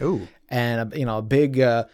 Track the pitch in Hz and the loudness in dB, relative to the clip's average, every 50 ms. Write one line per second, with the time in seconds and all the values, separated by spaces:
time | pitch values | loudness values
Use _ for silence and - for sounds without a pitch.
0 | 131 165 190 104 90 - _ _ _ - 127 123 120 120 117 117 113 107 - 151 | -2 -2 -2 -2 -4 -10 _ _ _ -6 -2 -2 0 0 0 -2 -4 -4 -4 -4
1 | 131 117 110 110 110 110 135 139 147 139 131 131 131 120 117 117 117 - | -4 -2 -2 -4 -2 0 2 2 2 2 2 2 2 4 2 0 -2 -4